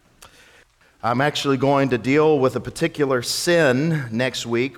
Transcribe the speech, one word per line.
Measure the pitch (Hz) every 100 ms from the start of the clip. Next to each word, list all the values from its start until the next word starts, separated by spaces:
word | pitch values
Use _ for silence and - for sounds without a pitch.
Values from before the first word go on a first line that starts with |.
| _ _ - _ - - _ _ _ _
I'm | 110 120
actually | 147 147 143 135
going | 135 139 135
to | 123
deal | 120 147 156 147
with | 131 127
a |
particular | 117 - 165 - 139 127
sin | 117 - - 170 147 127 160 156 123
next | 110 127 - 117
week, | 117 135